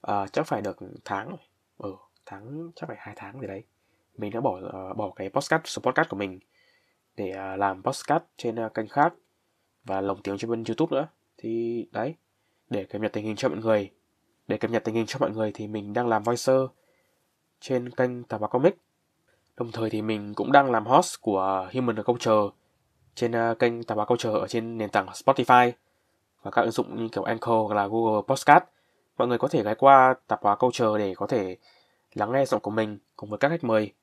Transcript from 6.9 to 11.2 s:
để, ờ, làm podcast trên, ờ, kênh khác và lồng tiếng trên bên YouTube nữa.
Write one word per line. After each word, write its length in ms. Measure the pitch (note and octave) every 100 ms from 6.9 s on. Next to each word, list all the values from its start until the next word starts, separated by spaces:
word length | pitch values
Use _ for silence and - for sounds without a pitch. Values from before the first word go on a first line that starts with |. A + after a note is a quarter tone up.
| _ _ -
để, 140 | G2
ờ, 260 | F#2+ F#2+ F#2+
làm 280 | G2 F#2+
podcast 400 | B2+ C3+ - D3+ - _
trên, 180 | A#2+ A2+
ờ, 140 | A2+
kênh 180 | - G#2+
khác 260 | - D#3 - _ _ _ _ _ _
và 180 | - F#2+
lồng 200 | G2 G2
tiếng 160 | G2+ G2
trên 120 | A2+
bên 120 | A#2
YouTube 340 | A2+ A2+ E3 C3+
nữa. 100 | D#3+ _